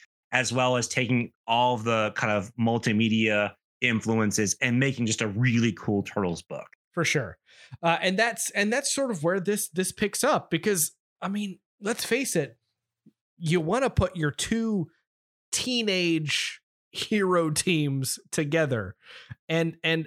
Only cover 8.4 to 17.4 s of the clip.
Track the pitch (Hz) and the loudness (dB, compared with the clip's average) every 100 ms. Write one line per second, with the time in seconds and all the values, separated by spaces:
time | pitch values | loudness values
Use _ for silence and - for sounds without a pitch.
8.4 | - 208 208 247 277 - 269 190 165 196 | -4 -2 0 0 -2 -2 -2 -2 0 0
9.4 | 180 208 - 160 185 - 208 - 262 208 | 0 -2 -4 -4 -4 -4 -4 0 0 0
10.4 | - 165 214 190 - - _ _ 185 208 | 0 -2 0 0 -2 -6 _ _ -6 -4
11.4 | 208 175 _ _ 202 233 - 247 277 175 | -6 -8 _ _ -6 -4 -2 -2 0 -2
12.4 | 113 - _ _ _ _ _ _ _ - | -2 -8 _ _ _ _ _ _ _ -6
13.4 | 160 175 156 226 262 - 190 175 151 - | 0 2 2 0 0 2 0 0 -2 -2
14.4 | - 226 226 202 151 _ _ _ _ _ | -2 -2 0 -2 -4 _ _ _ _ _
15.4 | _ - 254 247 214 185 175 160 151 - | _ -6 -2 -2 0 0 2 0 0 -2
16.4 | - - _ _ _ - - 214 190 180 | -4 -10 _ _ _ -10 -2 2 4 2